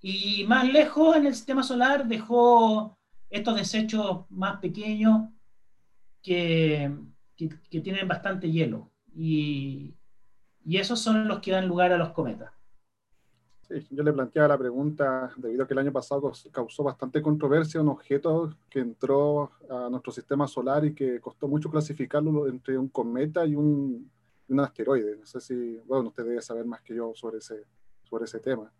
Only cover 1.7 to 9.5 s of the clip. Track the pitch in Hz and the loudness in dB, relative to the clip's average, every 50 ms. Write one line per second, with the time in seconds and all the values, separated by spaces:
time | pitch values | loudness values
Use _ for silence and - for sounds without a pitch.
1.7 | 262 247 247 262 277 285 277 226 226 220 220 - 233 240 240 240 240 233 226 226 | 2 2 4 4 4 2 0 -2 -4 -4 -4 0 4 6 8 8 10 8 8 6
2.7 | 220 214 214 - - _ _ _ _ - - - - 214 220 233 220 208 185 - | 4 2 0 -4 -10 _ _ _ _ -16 -14 -8 -8 -4 -2 0 -2 0 -2 -2
3.7 | - 214 220 220 - 220 208 196 185 185 - - 196 185 185 196 196 - - 175 | 0 -2 -2 0 0 -2 0 0 -2 -4 -6 -12 -8 -4 -4 -4 -4 -4 -6 -6
4.7 | 165 208 208 214 214 214 214 220 220 220 220 - - - - - - - - - | -6 -6 -6 -4 -2 4 6 6 6 6 4 -2 -10 -20 -20 -20 -20 -20 -20 -20
5.7 | - _ _ _ _ - - - - _ _ - 180 175 175 165 165 165 160 156 | -20 _ _ _ _ -20 -20 -20 -20 _ _ -2 -2 0 0 2 2 4 4 4
6.7 | 151 151 143 139 143 147 147 143 - - - _ _ _ 165 160 - - - _ | 2 2 0 -2 -4 -6 -10 -18 -20 -20 -20 _ _ _ -8 -8 -8 -10 -20 _
7.7 | - 160 147 190 190 196 190 185 - - - 196 190 - - 170 160 165 156 127 | -8 -6 -6 -4 -4 -4 -2 -2 -4 -4 -4 -6 -6 -4 -2 0 2 2 2 0
8.7 | - - - - _ _ _ _ - 160 160 160 156 151 151 147 | -2 -6 -10 -14 _ _ _ _ -12 -6 -2 0 0 0 0 -2